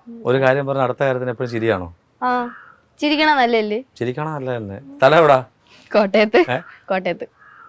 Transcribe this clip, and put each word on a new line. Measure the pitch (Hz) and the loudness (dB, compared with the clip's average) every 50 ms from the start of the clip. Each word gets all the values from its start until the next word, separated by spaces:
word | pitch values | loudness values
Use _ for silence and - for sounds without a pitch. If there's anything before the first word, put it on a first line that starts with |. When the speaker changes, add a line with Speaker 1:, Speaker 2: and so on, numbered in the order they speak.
| _ 233 | _ -20
Speaker 1:
ഉം. | 233 233 226 | -18 -8 -4
Speaker 2:
ഒരു | 123 123 135 | -2 0 2
കാര്യം | 135 131 131 143 139 | 2 2 2 2 0
പറഞ്ഞ | 135 139 135 131 | -4 -2 -2 -2
അടുത്ത | 120 120 - 143 | -2 -2 -2 -2
കാര്യത്തിന് | 135 127 127 127 127 | -2 -2 -2 -4 -6
എപ്പോഴും | 117 110 131 120 | -6 -6 -6 -6
ചിരിയാണോ? | 117 113 110 113 107 92 90 87 87 _ _ _ _ - 254 | -6 -4 0 0 0 -2 -4 -10 -16 _ _ _ _ -6 -4
Speaker 1:
ആ, | 254 247 247 240 240 240 - - - - _ _ _ _ - | -4 -2 -4 -4 -8 -12 -18 -20 -20 -20 _ _ _ _ -6
ചിരിക്കണം | 294 302 311 294 311 311 302 | -4 -2 0 0 2 2 2
നല്ലല്ലേ? | 277 247 233 240 226 214 208 208 233 262 _ _ - | 2 2 2 2 0 -2 -2 -4 -8 -8 _ _ -8
Speaker 2:
ചിരിക്കണം | - 120 127 151 151 156 156 | -6 -6 -6 -6 -6 -8 -8
നല്ല | 143 131 131 123 | -8 -6 -6 -6
തന്നെ. | 120 110 98 98 104 143 - - | -6 -8 -10 -12 -14 -16 -14 -2
സ്ഥലം | - 131 135 151 170 | 2 4 6 6 6
എവിടാ? | 165 147 139 127 127 - _ _ _ _ _ - - - - | 6 6 6 4 2 -2 _ _ _ _ _ -20 -10 -2 0
Speaker 1:
കോട്ടയത്ത്. | 311 - 196 190 220 214 214 - 370 339 - | 0 0 2 2 2 2 4 4 2 2 2
Speaker 2:
ഏ? | - 151 - - - - _ - | -2 -6 -6 -10 -20 -16 _ -6
Speaker 1:
കോട്ടയത്ത്. | 196 190 185 185 170 - - - _ _ _ - - - - | -6 -4 -4 -4 -6 -8 -10 -16 _ _ _ -20 -20 -20 -20